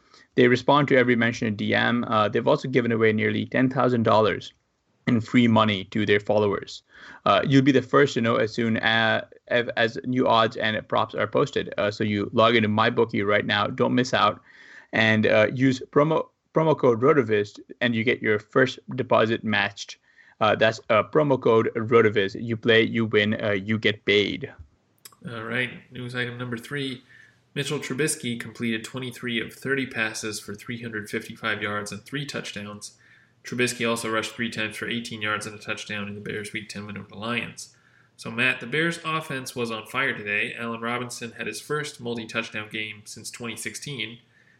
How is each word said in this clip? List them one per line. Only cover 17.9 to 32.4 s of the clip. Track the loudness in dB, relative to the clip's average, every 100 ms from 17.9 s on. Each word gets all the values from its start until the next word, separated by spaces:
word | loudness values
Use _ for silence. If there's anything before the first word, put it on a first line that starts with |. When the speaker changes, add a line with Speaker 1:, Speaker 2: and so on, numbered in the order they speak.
Speaker 1:
you | 0
get | 0 0
your | 0 -2
first | 0 2 2 0 -12 -8
deposit | 0 2 2 0
matched. | -2 0 -2 -4 -16 -16 _ _ _ _
Uh, | 2 4
that's, | 4 2 0
uh, | 2
promo | 2 2 2 2
code | 4 4 4 -2
Rotoviz. | 4 6 6 4 0 -4
You | -6 -2
play, | 4 4
you | 4 0 0
win, | 2 2 0
uh, | -2
you | -2 -2 0
get | 0 -2
paid. | 2 2 2 -4 -10 -16 -20 _ _ _ -20 _ -14
Speaker 2:
All | -12
right. | -6 -4 -4 -8 -18
News | -12 -10 -6
item | -6 -6
number | -8 -8
three. | -8 -8 -8 -10 _ -20 -20 _ _
Mitchell | -8 -4 -4
Trubisky | -6 -2 -2 -2 -6 -6
completed | -10 -6 -4 -4
twenty-three | -6 -10 -10 -10 -6 -6
of | -6
thirty | -10 -4 -4 -4
passes | -4 -6 -4 -8 -8
for | -12
three | -14 -12 -12
hundred | -8 -10 -8
fifty-five | -8 -8 -8 -6 -4
yards | -4 -6 -8
and | -12
three | -10 -10 -8
touchdowns. | -10